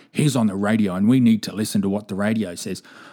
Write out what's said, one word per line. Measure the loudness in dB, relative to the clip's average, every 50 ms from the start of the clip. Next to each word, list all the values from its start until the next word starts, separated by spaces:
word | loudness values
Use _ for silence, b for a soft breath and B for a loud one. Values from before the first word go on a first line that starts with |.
| B B
he's | -2 0 0 2 2
on | 2 0
the | 0 0
radio | 0 0 0 0 0 0 0 0
and | 0 2 4
we | 4 6
need | 6 4 4 2
to | 0 -4 -6
listen | -6 -4 -2 0 0
to | 0 0
what | -2 -4 -4 -6
the | -6
radio | -2 -2 0 0 -2 -2 -4 -8
says." | -10 -10 -8 -10 -10 B B B B B B